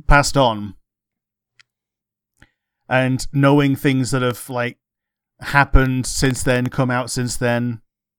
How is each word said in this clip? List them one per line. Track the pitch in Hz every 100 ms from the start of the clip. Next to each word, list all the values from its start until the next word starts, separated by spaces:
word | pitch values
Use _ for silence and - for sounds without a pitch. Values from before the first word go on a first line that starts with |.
| -
passed | 147 139 147
on | 127 107 104 - _ _ _ _ _ _ _ _ _ _ _ _ _ _ _ _ _ _ _ _ -
and | 127 127 131 -
knowing | 143 139 143 139 135
things | 147 131 120
that | 127
have, | 123 117 -
like, | 123 120 - _ _ _ _ _ _
happened | - 143 139 135 131 131 123
since | - 135 127
then, | - 123 123
come | - 127
out | 127 117
since | - 123 -
then. | 120 120 120 117 _ _ _